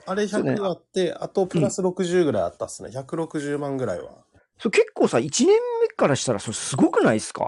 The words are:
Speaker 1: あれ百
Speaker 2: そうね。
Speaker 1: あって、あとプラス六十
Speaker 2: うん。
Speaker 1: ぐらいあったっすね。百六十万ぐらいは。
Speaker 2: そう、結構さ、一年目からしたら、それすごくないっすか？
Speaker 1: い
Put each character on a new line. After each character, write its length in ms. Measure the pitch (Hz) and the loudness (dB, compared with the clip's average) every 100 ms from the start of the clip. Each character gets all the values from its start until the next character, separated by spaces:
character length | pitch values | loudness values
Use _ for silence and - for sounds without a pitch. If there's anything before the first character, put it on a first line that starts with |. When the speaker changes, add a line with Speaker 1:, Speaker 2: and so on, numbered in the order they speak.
| - | -6
Speaker 1:
あ 100 | 196 | -4
れ 120 | 208 | -2
百 180 | 208 143 | -2 -2
Speaker 2:
そ 60 | |
う 40 | 208 | -2
ね。 20 | |
Speaker 1:
あ 100 | 196 | -2
っ 120 | 165 | -6
て、 300 | _ 185 175 | _ -4 -2
あ 140 | - - | -4 -4
と 180 | 196 185 | -2 0
プ 120 | 175 | 2
ラ 100 | 196 | 0
ス 120 | - | 0
六 220 | 185 180 | -2 -2
十 160 | 175 180 | 0 2
Speaker 2:
う 40 | |
ん。 20 | 151 | 2
Speaker 1:
ぐ 60 | |
ら 80 | 107 | 2
い 20 | |
あ 40 | 87 | -2
っ 100 | - | -4
た 80 | 110 | -10
っ 40 | |
す 140 | - | -10
ね。 80 | - | -12
百 240 | 127 135 165 | -12 -8 -6
六 240 | 160 156 | -6 -6
十 180 | 143 143 | -4 -4
万 200 | 143 135 | -4 -4
ぐ 80 | 117 | -4
ら 100 | 85 | -4
い 60 | |
は。 240 | - - _ _ _ _ | -8 -18 _ _ _ _
Speaker 2:
そ 100 | 214 | 0
う、 20 | |
結 160 | 403 - | 2 2
構 140 | - 277 | 2 2
さ、 120 | 123 | 2
一 260 | 151 - 320 | 0 2 4
年 120 | 440 494 466 | 4 2 0
目 60 | 466 | 0
か 200 | - 180 | 2 2
ら 80 | 131 | 2
し 100 | - | 0
た 80 | |
ら、 60 | 101 | -2
そ 100 | - | -4
れ 40 | |
す 220 | - - 139 | -8 -6 2
ご 160 | 330 | 2
く 120 | 494 | 4
な 100 | 247 | 4
い 40 | 110 | 2
っ 20 | |
す 140 | - | -2
か？ 120 | |
Speaker 1:
い 0 | - | -6